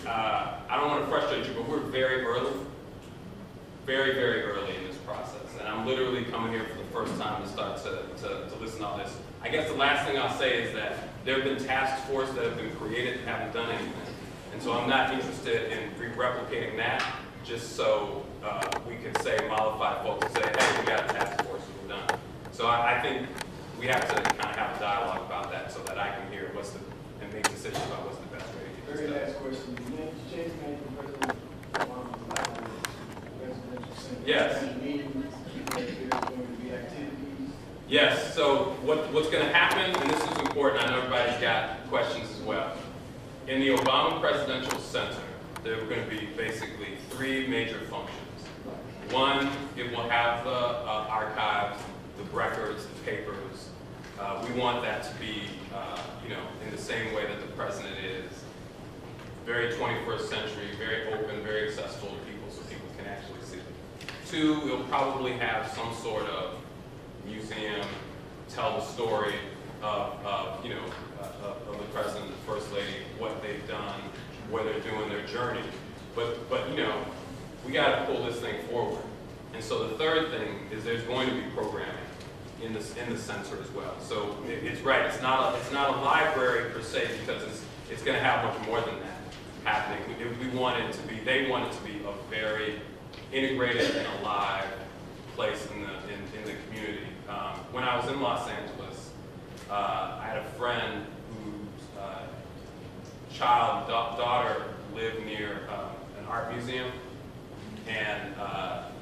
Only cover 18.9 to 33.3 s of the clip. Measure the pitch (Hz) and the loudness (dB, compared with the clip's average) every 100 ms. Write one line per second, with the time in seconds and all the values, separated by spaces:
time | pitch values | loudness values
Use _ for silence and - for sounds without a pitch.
18.9 | 117 120 131 - 110 - - 110 - - | -6 -2 0 2 2 2 2 2 2 2
19.9 | - - - 113 - - - - - - | 2 0 2 2 4 4 6 6 6 4
20.9 | - - - - - - - - - - | 2 2 0 0 0 -2 -4 -6 -8 -6
21.9 | - - - - - - - 117 - 120 | -2 0 0 -4 -10 -8 2 4 6 6
22.9 | 123 - 131 - - - - - - - | 4 4 0 -2 -6 -8 -8 -10 -4 2
23.9 | - - - - - - - - - 107 | 4 4 4 4 4 0 0 0 0 0
24.9 | 101 - 92 - 101 95 95 - - - | 2 2 0 -2 -4 -2 -4 -4 -6 -4
25.9 | 98 101 - - - - - - - - | -2 -2 -2 -6 -6 -4 -4 -6 -8 -8
26.9 | - - - - 107 - - - - - | -10 -10 -10 -8 -2 -2 -2 -4 -2 -2
27.9 | - - - - - - - - - 143 | -2 -4 -6 -8 -8 -8 -8 -8 -8 -6
28.9 | 147 151 143 - - 131 131 123 120 120 | -2 0 0 -2 -2 -4 -4 -4 -6 -6
29.9 | 151 160 - - 170 165 156 147 143 143 | -4 -4 -6 -6 -4 -4 -4 -4 -6 -6
30.9 | 131 135 139 - - - - - - - | -6 -6 -2 -2 -2 -8 -12 -6 -2 -2
31.9 | 254 254 240 - - - - - - - | -2 -6 -6 -4 -2 -2 -2 -6 -4 -6
32.9 | - - - - | -6 -10 -10 -10